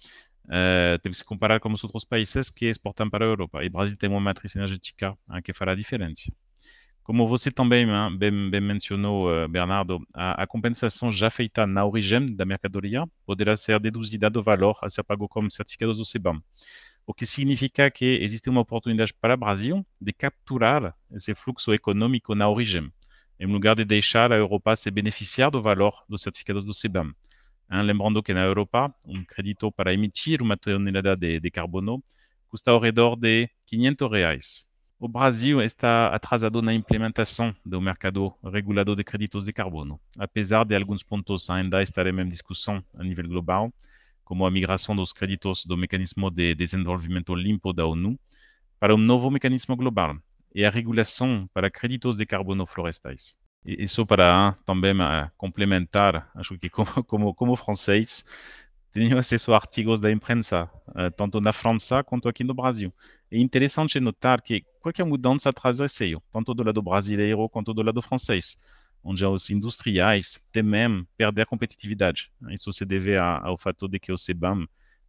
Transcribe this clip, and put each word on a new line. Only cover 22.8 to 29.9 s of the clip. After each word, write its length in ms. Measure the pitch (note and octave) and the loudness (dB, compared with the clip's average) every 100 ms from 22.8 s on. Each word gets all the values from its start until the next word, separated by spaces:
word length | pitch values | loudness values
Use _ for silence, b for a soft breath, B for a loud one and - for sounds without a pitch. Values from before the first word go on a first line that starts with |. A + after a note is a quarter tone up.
| C#2+ - _ _ _ - | -6 -12 _ _ _ -8
em 80 | F#2+ | -2
lugar 280 | G2+ G#2+ | 2 4
de 100 | A2 | 4
deixar 480 | G#2 G#2 - A#2 A#2+ | 4 2 4 4 6
a 40 | A2+ | 4
Europa 400 | G2+ G2+ - A2 | 2 0 0 0
se 120 | A2 | -2
beneficiar 640 | G2+ G#2 - G2+ - C3+ | -2 -2 -4 -4 0 2
do 100 | C#3 | 2
valor 440 | G#2+ F#2+ G2+ - - | 2 4 2 0 -8
dos 140 | G#2 | -10
certificados 420 | - - - G2+ | -10 -10 -8 -6
do 80 | G2+ | -6
cebam. 400 | G#2 A2 F#2 D2+ - _ _ _ _ - | -6 -4 -4 -6 -10 _ _ _ _ -6
Hein, 140 | F#2+ | -2
lembrando 400 | G#2 G2+ G#2 G#2+ | 0 0 0 0
que 100 | G#2 | 0
na 120 | F#2 | 0
Europa, 500 | F#2+ G2 G2+ A#2+ C#3 - | 2 0 0 0 0 -4
um 200 | - F#2 | -12 -12
crédito 480 | F2 - G2 G2+ G#2+ | -10 -8 -6 -4 -4
para 200 | - F#2+ | -2 0